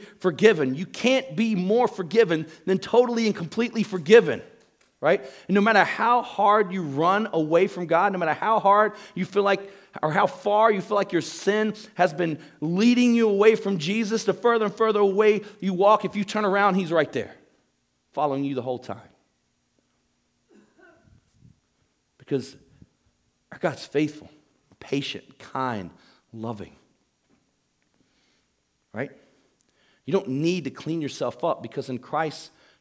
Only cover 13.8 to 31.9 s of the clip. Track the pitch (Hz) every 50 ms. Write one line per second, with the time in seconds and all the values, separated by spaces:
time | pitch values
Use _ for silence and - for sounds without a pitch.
13.8 | 147 185 208 226 226 196 226 214 - 196 180 - - 240 233 220 214 202 208 -
14.8 | 220 220 208 208 202 196 190 208 214 214 214 202 208 - - - 180 196 185 175
15.8 | 202 208 220 208 196 - - 208 196 - - 214 208 190 196 202 208 196 185 196
16.8 | 180 151 170 160 143 - - 120 98 - - _ _ _ _ _ _ _ _ _
17.8 | _ _ _ _ _ _ - 143 151 143 135 139 139 139 135 123 113 131 127 117
18.8 | - - 98 - - - _ _ _ _ _ _ _ _ _ _ _ _ _ _
19.8 | _ _ _ _ _ _ _ _ _ _ _ _ _ _ _ - _ _ _ _
20.8 | 370 339 311 _ _ _ _ _ _ _ _ _ _ - _ _ _ _ _ _
21.8 | _ _ _ _ _ _ _ _ 127 - 143 131 120 - - - _ _ _ _
22.8 | - _ _ _ _ _ _ _ _ _ _ _ _ _ - - 180 160 123 -
23.8 | - - - 151 156 151 - - - - _ _ _ _ _ _ _ _ _ _
24.8 | - - 139 143 135 - - - _ _ _ _ - - - 131 131 127 113 101
25.8 | 90 85 - _ _ _ _ _ _ _ 113 113 110 117 117 101 82 76 - _
26.8 | _ _ _ _ _ _ _ _ _ _ _ _ _ _ _ _ _ _ _ _
27.8 | _ _ _ _ _ _ _ _ _ _ _ _ _ _ _ _ _ _ _ _
28.8 | _ _ - 110 143 143 - - _ _ _ _ _ _ _ _ _ _ _ _
29.8 | _ _ _ _ - 139 175 190 196 - 131 143 160 170 185 175 127 131 - -
30.8 | - 156 165 165 147 123 - - 135 120 - - 170 160 - - 117 113 - 143
31.8 | 123 135